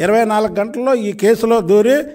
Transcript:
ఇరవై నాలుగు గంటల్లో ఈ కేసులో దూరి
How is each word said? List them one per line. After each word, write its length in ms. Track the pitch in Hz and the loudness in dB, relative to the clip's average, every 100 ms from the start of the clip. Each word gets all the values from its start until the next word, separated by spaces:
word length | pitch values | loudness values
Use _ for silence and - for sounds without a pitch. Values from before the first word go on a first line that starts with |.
ఇరవై 220 | - 220 220 | 0 0 0
నాలుగు 220 | 214 214 - | 0 -2 -2
గంటల్లో 340 | 214 240 254 254 208 | -6 -4 -2 -2 -2
ఈ 20 | 208 | -2
కేసులో 340 | 202 226 226 233 170 | 0 2 2 0 2
దూరి 260 | 208 220 285 294 | 2 4 0 -2